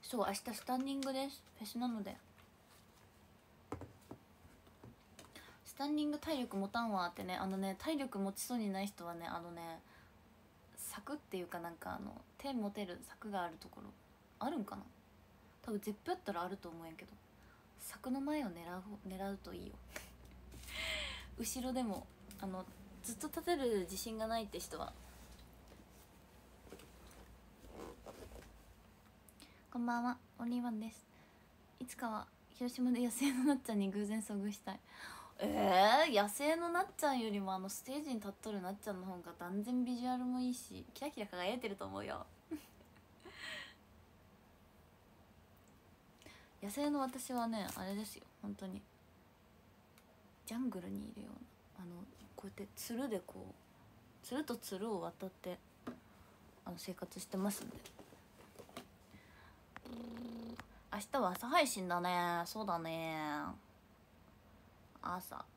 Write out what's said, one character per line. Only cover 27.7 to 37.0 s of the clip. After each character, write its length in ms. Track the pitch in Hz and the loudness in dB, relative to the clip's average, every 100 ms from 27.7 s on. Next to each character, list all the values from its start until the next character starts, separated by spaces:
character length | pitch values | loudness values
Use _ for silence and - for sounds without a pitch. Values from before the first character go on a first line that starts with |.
| - - - - - - - - - - - - - - - - - - - - | -10 -10 -10 -14 -12 -12 -14 -16 -18 -20 -20 -20 -20 -20 -20 -20 -20 -20 -20 -6
こ 60 | 240 | 0
ん 60 | 240 | 2
ば 140 | 240 | 4
ん 40 | |
は、 140 | 240 247 - - | 2 0 -6 -4
オ 40 | |
ン 60 | 240 | 0
リ 100 | 247 | 2
ー 20 | |
ワ 100 | 240 | 2
ン 100 | 220 | 0
で 100 | 220 | -2
す。 140 | - - - - - - - - - | -8 -20 -20 -20 -20 -20 -20 -20 -10
い 60 | 254 | -8
つ 100 | - | -2
か 140 | 240 | 0
は 180 | 214 - - - | 0 -4 -14 -20
広 260 | - 247 247 | -2 -2 4
島 160 | 247 | 6
で 80 | 247 | 6
野 100 | 247 | 6
生 200 | 233 285 | 6 4
の 140 | 254 262 | 6 6
な 80 | |
っ 80 | 269 | 6
ち 80 | - | 4
ゃ 40 | |
ん 60 | 208 | 4
に 100 | 196 | 4
偶 160 | 202 202 | 4 2
然 140 | 220 | 0
遭 140 | 208 202 | 0 0
遇 80 | 202 | 0
し 80 | 202 | -2
た 140 | - | -6
い。 60 | 196 - - - - - - | -8 -10 -14 -12 -12 -14 -2
え 680 | - - - 185 202 254 330 | 2 6 10 12 12 12 10
ー、 120 | 214 | 8
野 60 | 208 | 6
生 300 | - 294 330 | 4 4 6
の 100 | 339 | 6
な 140 | 349 | 4
っ 60 | 392 | 4
ち 80 | - | 4